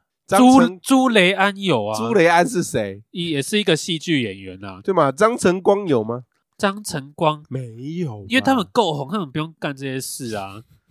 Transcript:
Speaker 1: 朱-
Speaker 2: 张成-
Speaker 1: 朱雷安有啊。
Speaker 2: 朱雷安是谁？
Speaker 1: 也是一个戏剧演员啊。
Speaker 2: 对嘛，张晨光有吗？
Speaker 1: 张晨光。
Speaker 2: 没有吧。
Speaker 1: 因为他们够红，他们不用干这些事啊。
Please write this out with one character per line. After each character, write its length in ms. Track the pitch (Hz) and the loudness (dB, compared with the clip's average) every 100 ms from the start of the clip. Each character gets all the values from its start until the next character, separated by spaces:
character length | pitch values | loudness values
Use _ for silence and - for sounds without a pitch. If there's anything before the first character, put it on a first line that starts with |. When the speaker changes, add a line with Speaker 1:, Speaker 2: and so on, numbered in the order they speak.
| _ _ - | _ _ 0
Speaker 1:
朱- 80 | 190 | 4
Speaker 2:
张 220 | 254 262 | 8 8
成- 200 | 247 185 | 4 0
Speaker 1:
朱 280 | - 269 262 | 0 2 4
雷 240 | 220 180 | 4 4
安 260 | 196 196 196 | 4 0 0
有 240 | 196 127 104 | 0 0 0
啊。 120 | 107 | -4
Speaker 2:
朱 160 | 226 | 0
雷 140 | 208 165 | 4 4
安 200 | 170 180 | 4 2
是 140 | 226 | 0
谁？ 400 | - 123 101 101 - | -2 -4 -4 -8 -12
Speaker 1:
也 320 | - 170 143 | -8 -4 -4
是 160 | 135 214 | -2 -2
一 60 | |
个 120 | 202 160 | 0 0
戏 220 | - 165 | -2 -4
剧 240 | 180 151 | 0 0
演 180 | 110 95 | 0 -6
员 240 | 95 92 | -14 -14
啊。 160 | 98 92 | -14 -8
Speaker 2:
对 100 | - | -2
嘛， 180 | 185 139 | 2 2
张 240 | 135 214 240 | 4 2 2
晨 220 | 196 185 | 0 2
光 280 | 185 202 196 | 2 2 2
有 160 | 127 | 0
吗？ 200 | 110 120 - _ _ - | 0 -6 -10 _ _ -4
Speaker 1:
张 240 | 202 202 | -4 -4
晨 280 | 208 151 135 147 | -8 -10 -10 -2
光。 280 | 156 151 151 | -2 -2 -6
Speaker 2:
没 460 | 139 123 113 139 165 | -10 -10 -12 -10 -6
有 240 | 160 107 | -6 -8
吧。 60 | 98 | -4
Speaker 1:
因 80 | 247 | 0
为 40 | |
他 120 | 233 | 2
们 120 | 262 185 | 0 0
够 220 | - 196 | 0 0
红， 160 | 147 135 | -2 -4
他 80 | 208 | -6
们 120 | 151 | -6
不 100 | 151 | -6
用 140 | 156 156 | -8 -8
干 160 | 160 135 | -10 -8
这 80 | |
些 160 | 135 131 | -8 -8
事 360 | - - 123 107 | -8 -10 -8 -8
啊。 260 | 98 101 - _ _ | -10 -14 -20 _ _